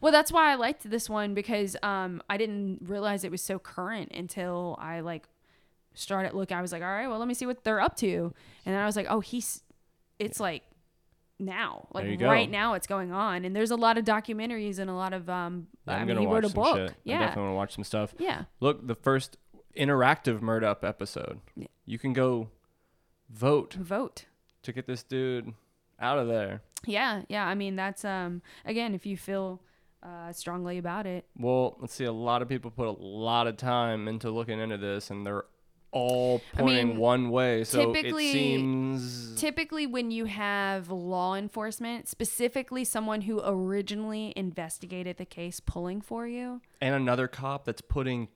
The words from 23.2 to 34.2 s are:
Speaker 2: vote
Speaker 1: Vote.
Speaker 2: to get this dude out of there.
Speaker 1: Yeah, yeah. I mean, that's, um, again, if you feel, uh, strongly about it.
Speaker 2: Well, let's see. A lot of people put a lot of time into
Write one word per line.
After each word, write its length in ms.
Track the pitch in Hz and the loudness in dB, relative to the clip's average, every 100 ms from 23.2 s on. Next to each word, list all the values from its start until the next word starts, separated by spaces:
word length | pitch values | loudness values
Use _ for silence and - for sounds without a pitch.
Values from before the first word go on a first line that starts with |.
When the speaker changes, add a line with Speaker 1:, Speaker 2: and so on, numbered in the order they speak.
| - | -16
Speaker 2:
vote 440 | 110 127 147 - | 0 4 4 2
Speaker 1:
Vote. 520 | 185 175 202 226 - - _ _ _ | -6 -4 -2 -2 -6 -20 _ _ _
Speaker 2:
to 80 | - | -10
get 160 | 120 127 | -8 -6
this 140 | 123 | -6
dude 500 | - 131 131 123 113 110 _ _ _ - | -2 0 0 -2 -4 -14 _ _ _ -4
out 180 | 120 143 | 0 2
of 80 | 120 | 2
there. 340 | 113 98 104 - - - | 2 0 -4 -10 -10 -4
Speaker 1:
Yeah, 380 | 202 262 208 - | 0 0 -2 -4
yeah. 180 | 208 185 | -2 -2
I 80 | 196 | -2
mean, 200 | 196 190 | -2 -2
that's, 300 | 190 190 208 | -4 -4 -4
um, 360 | 190 175 175 - - - | -4 -4 -6 -10 -14 -4
again, 280 | 220 233 | -2 -2
if 120 | 190 202 | -4 -4
you 120 | 190 | -8
feel, 440 | - 196 190 180 _ _ _ _ | -4 -4 -4 -8 _ _ _ _
uh, 280 | 180 175 170 | -16 -12 -12
strongly 460 | 170 - 180 175 180 | -10 -6 -4 -4 -4
about 300 | 175 185 196 | -4 -4 -4
it. 180 | 180 - - | -6 -8 -2
Speaker 2:
Well, 400 | 123 127 127 - | 2 4 4 0
let's 140 | 127 - | -10 -4
see. 80 | |
A 80 | 123 | -4
lot 300 | 113 120 123 | 0 2 2
of 40 | 123 | 2
people 200 | 131 117 | -4 -6
put 180 | 110 113 | -4 -2
a 40 | |
lot 560 | 101 95 104 113 117 117 | -2 -8 -4 2 4 2
of 100 | 110 | 0
time 500 | 127 123 117 110 107 | 2 2 2 0 -2
into 220 | 110 | -4